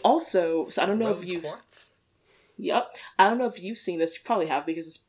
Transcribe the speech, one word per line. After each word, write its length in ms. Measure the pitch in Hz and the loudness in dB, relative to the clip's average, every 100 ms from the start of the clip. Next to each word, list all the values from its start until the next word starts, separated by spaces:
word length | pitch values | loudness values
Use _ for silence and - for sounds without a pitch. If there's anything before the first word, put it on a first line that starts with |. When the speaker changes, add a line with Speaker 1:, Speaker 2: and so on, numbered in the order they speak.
Speaker 1:
also, 640 | 214 320 - 185 170 165 - | 4 4 4 2 2 0 0
so 120 | - | 0
I 60 | 175 | 0
don't 140 | 220 | 2
know 100 | 220 | 0
if 60 | 180 | -2
Speaker 2:
Rose 120 | 175 | -4
Speaker 1:
you've 120 | 170 | -6
Speaker 2:
Quartz? 460 | 151 147 _ - - _ _ _ _ _ _ - | -6 -12 _ -20 -20 _ _ _ _ _ _ -8
Speaker 1:
Yep. 360 | 180 240 240 - - - | -2 0 -2 -10 -6 4
I 60 | |
don't 140 | 196 240 | 4 6
know 80 | 240 | -2
if 120 | - | -4
you've 180 | 190 226 | -10 -8
seen 200 | - 170 | -6 -2
this. 160 | 165 | -2
You 60 | - | -2
probably 220 | - 220 160 | -2 0 0
have, 200 | 147 156 | -2 -2
because 200 | 165 160 | -6 -8
it's 120 | - | -14